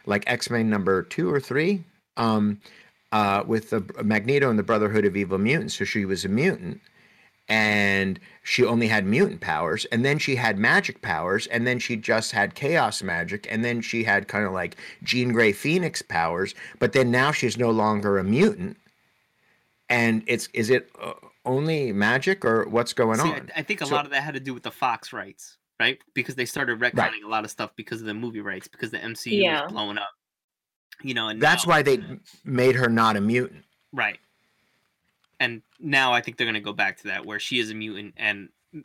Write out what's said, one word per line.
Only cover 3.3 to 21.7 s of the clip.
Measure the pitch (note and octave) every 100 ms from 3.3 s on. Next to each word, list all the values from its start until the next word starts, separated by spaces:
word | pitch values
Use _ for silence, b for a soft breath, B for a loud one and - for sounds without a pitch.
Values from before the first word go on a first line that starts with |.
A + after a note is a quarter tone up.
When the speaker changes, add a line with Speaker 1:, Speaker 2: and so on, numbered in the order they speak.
| G2+ -
Speaker 1:
with | A2+ -
the | A2+ F#2 -
Magneto | G#2+ G#2+ A2+ C#3+ C3+
and | G#2+
the |
Brotherhood | G2+ G#2+ G#2 G#2+
of | G2+ G2
Evil | F#2 F#2+
Mutants. | G#2+ D#3+ -
So | -
she | G2+ G#2+
was | F#2+ F2+
a | F#2+
mutant, | A2 F#3 - - - b b b b b _ -
and | A2 G#2+ G#2 G2+ G2 F#2+ F#2 B B
she | - -
only | - A#3 A2
had | A2+ G3
mutant | G#3 G3 -
powers, | - D2+ E2 D#2+ -
and | A2+
then | C3+ D3+
she | D3
had | B2 A#2 G2+
magic | A#2+ F#3 F3 -
powers, | - D#2+ F2 G#2 -
and | A#2
then | B2 B2
she | -
just | A2+ A2 A2+ -
had | A2 G2 -
chaos | C#3+ D#3+ A#2 -
magic, | F#2+ E2+ E2+ G#2 -
and | A2
then | A#2+ A#2+
she | - A#2
had | A2 G2+ -
kinda, | G2+ G2
like, | F#2 F2 B B B
Jean | - B2 B2
Grey | A#2 A2
Phoenix | G2 D3 F3+ E3 -
powers, | - E2 E2 E2+ G2 B B -
but | A#2+
then | C3+ B2
now | B2 C#3+
she's | D3 A#2+ A2
no | A#2
longer | A2+ G#2+ G#2 G2+ G2
a |
mutant. | F#2+ B2 A3 G2 F2+ - _ _ _ _ _ _ _ _ _ _ -
And | A#2+ A#2 A2 -
it's, | A#2 -
is | A#2 A2
it, | B2+ - -
uh, | - - - _ -
only | C3 D#3+